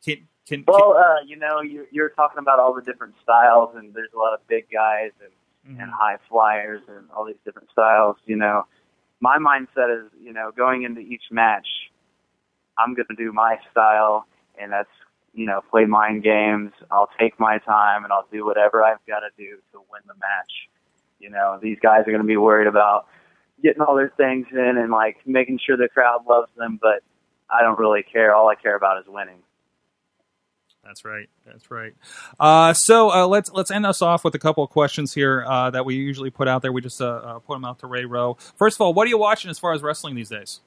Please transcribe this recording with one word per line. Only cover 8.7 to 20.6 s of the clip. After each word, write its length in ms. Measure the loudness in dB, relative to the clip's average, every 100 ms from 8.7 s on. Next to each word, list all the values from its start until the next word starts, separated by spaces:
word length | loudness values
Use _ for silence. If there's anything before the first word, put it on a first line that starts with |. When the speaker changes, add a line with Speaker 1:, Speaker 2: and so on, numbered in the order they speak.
| _ _ _ _ _
Speaker 2:
my 180 | 0 2
mindset 580 | 2 0 -2 -4 -2 -2
is, 140 | -8 _
you 140 | -20
know, 160 | -12 -12 -4
going 240 | -2 -2
into 200 | -6 -12
each 200 | -14 -18 -10
match, 380 | 0 0 0 -6 -14 -14 _ _ _ _ _ _ _ _ -4
I'm 160 | -2 -2
gonna 200 | -8 -8
do 160 | -8
my 280 | 0 0 -2 -4
style, 560 | 2 4 4 2 0 -4 _ _ -20
and 120 | -10
that's, 180 | -8 -8 _ _ _ _ -12
you 100 | -6
know, 160 | -6 0
play 160 | 2 4
mind 380 | 2 2 0
games. 480 | 0 2 0 -2 -6 _ _
I'll 200 | -2 -2 0
take 200 | -4 _
my 200 | -2 -2
time, 440 | 0 2 2 0
and 80 | -2
I'll 140 | -4 -4
do 120 | -10
whatever 400 | -6 0 2 4
I've 220 | 2 0 _
gotta 200 | -10 -10 _
do 200 | -20 -20 _
to 40 | -20 _
win 100 | -20 _
the 80 | -12
match. 360 | -8 -6 -8 -16